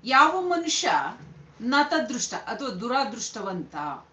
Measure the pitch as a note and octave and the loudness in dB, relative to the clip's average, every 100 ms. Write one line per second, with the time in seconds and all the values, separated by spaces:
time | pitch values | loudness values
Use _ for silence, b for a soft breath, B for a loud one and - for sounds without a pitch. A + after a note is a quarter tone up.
0 | A#3 C4 D#4 F#4 F4+ E4+ E4 - - - | 4 6 6 4 0 0 0 0 2 2
1 | D#3+ - - - - - A#3 C#4+ D4 D#4+ | 0 -10 -18 -20 -20 -8 2 2 4 2
2 | A#3 B3 - - - A3+ C4+ F3+ A#3 C4+ | 0 -4 -4 -6 -8 -6 -6 -6 0 0
3 | C4 A3+ - A3 G3 F3+ C#3+ D3+ D3 B2+ | 0 -4 -8 -6 -6 -6 -8 -8 -6 -8
4 | - | -14